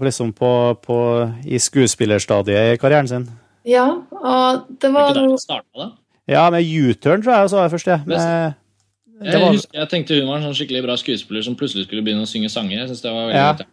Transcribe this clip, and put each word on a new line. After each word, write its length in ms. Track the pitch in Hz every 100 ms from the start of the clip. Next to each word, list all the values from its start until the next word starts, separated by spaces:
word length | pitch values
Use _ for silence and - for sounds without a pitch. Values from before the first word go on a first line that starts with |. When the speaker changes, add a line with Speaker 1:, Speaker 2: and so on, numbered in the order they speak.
Speaker 1:
liksom 320 | 135 - 120
på, 160 | 107 123 123 120 120
på, 160 | - 120 120 117 117 117 143
i 120 | 127
skuespillerstadiet 1120 | - 139 123 - 107 104 - 104 98 101 113
i 40 | 117
karrieren 300 | 139 147 135
sin. 200 | 127 123 117 _ _ 240
Speaker 2:
Ja, 200 | 247 254 349 -
og 540 | 392 262 254 254 262 - -
det 80 | 269
var 100 | 277
Speaker 3:
Var 80 | 285
ikke 40 |
der 140 | 277 269
Speaker 2:
noe 100 | 262
Speaker 3:
det 60 |
startet, 340 | - 135 - -
da? 100 | 185 - _ _ -
Speaker 1:
Ja, 220 | 139 170
med 140 | 170 170
U-turn, 560 | 160 135 - 143 190
tror 120 | 220 233
jeg, 140 | 196
så 60 | 196
var 100 | 175
det 20 |
først, 160 | 165 185
ja. 100 | 170
Speaker 3:
Yes. 100 | 147
Speaker 1:
Med, 460 | 170 165 165 160 147 _ _ _ _ _ 226
det 120 | 208
Speaker 3:
Jeg 80 | -
Speaker 1:
var 100 | 190
Speaker 3:
husker, 260 | 202 - 151
jeg 100 | 151
tenkte 300 | 175 151 151
hun 80 | 135
var 100 | 147
en 60 | 147
sånn 100 | 139
skikkelig 260 | 143 127
bra 120 | 127 123
skuespiller 460 | - 110 - 107 110
som 100 | 123
plutselig 300 | 139 101 95
skulle 160 | 107
begynne 220 | 107 107 107
å 40 |
synge 200 | 113 107
sanger. 280 | 120 104 101
Jeg 80 | 127
synes 120 | 120
det 100 | -
var 160 | 113 113
veldig 100 | 139
Speaker 1:
Ja. 160 | 143
Speaker 3:
gøy. 140 | 151 -